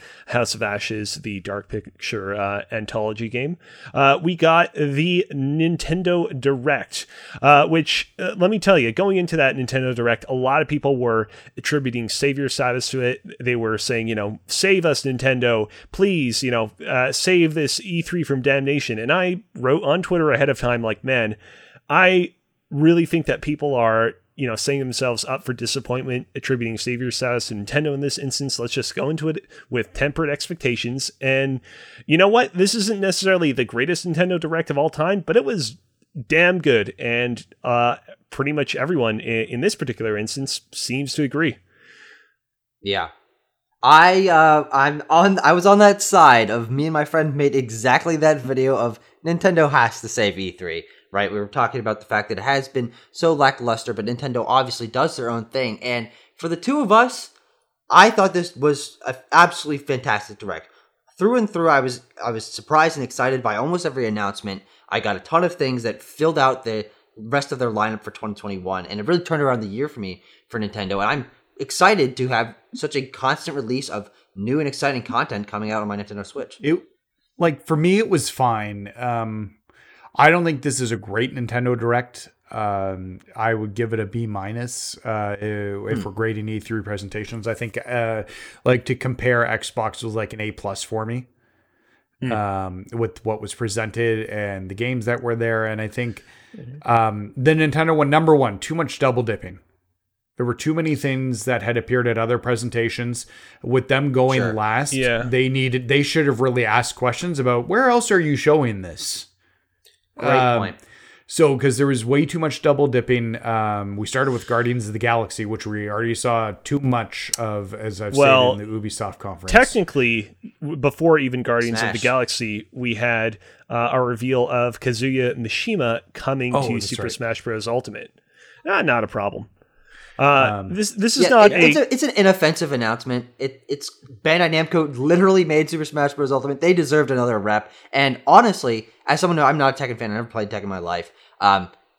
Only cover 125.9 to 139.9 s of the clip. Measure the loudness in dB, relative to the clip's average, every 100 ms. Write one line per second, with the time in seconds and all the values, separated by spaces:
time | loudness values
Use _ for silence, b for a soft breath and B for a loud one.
125.9 | -2 -6 -10 -6 -4 -2 -2 -2 -4 -6
126.9 | -6 -8 -6 -6 -6 -6 -6 -4 -4 -6
127.9 | -12 -16 _ b b b b -4 0 2
128.9 | 2 0 -4 -4 -6 -12 _ b b b
129.9 | b b b 4 6 4 0 -6 -4 -4
130.9 | 0 0 4 6 8 8 8 6 6 2
131.9 | 2 0 4 4 6 2 0 -2 -2 -2
132.9 | -2 -4 -6 -6 _ -8 -8 -10 -10 -10
133.9 | -18 -20 -4 0 2 4 2 2 0 0
134.9 | -2 2 6 6 6 4 2 2 -2 -4
135.9 | 0 0 0 0 0 -2 0 4 4 4
136.9 | 2 2 2 0 0 0 0 -2 b b
137.9 | 0 0 0 6 8 8 2 -2 -4 -6
138.9 | b -2 0 2 4 4 4 2 0 -4